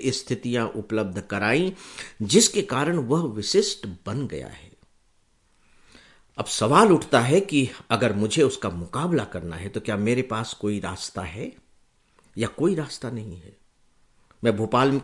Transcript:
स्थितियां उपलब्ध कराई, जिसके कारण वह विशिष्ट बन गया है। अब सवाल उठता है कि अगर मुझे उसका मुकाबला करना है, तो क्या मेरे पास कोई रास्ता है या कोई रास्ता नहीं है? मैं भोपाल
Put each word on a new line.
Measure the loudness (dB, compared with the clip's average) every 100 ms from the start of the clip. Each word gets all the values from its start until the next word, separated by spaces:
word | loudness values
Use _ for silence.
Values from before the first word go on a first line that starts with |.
स्थितियां | -2 -4 -4 -6 -2 -2 -2
उपलब्ध | -4 -4 -2 -2 -6
कराई, | -6 -2 2 2 0 -4 -16 -16 -16 -10
जिसके | 4 6 6 2
कारण | -2 0 0 0
वह | 2 0
विशिष्ट | 0 -4 2 2 2 -4 -10
बन | -10 -8 -6 -6
गया | -8 -12
है। | -16 -20 _ _ _ _ _ _ _ _ _ _ _ _ -20 -20 _ _ -10
अब |
सवाल | -6 0 4 6 8
उठता | 6 4 2
है | 6 2
कि | 4 0 0 -4 -4
अगर | 0 2
मुझे | 2 0 4
उसका | 2 2 -6
मुकाबला | -6 -6 -4 0 0
करना | -2 -8 -8 -8
है, | -8
तो | -6
क्या | -4 0
मेरे | 2 0
पास | 0 -4 -6
कोई | -4 -4 -4
रास्ता | -6 -10 -10 -10
है | -10 -10 -12 -12 _ _ _ _ _ _ _ -6
या | -6
कोई | 0 0
रास्ता | 0 -4 -8 -8
नहीं | -8 -10 -14
है? | -18 _ _ _ _ _ _ _ _ _
मैं | 0 2
भोपाल | 2 4 4 2